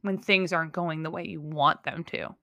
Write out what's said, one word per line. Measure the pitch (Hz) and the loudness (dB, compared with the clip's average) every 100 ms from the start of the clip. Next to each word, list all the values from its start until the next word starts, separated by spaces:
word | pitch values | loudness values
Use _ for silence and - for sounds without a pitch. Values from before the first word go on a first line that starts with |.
when | 202 190 | 0 -2
things | - 190 180 | 4 4 4
aren't | 175 160 | 0 0
going | 175 175 156 | -2 -2 -2
the | 156 | -4
way | 175 | -6
you | 170 165 | -8 -8
want | 151 151 143 - | -8 4 4 4
them | - - | -4 -6
to. | 170 - 73 - | -6 -6 -6 -10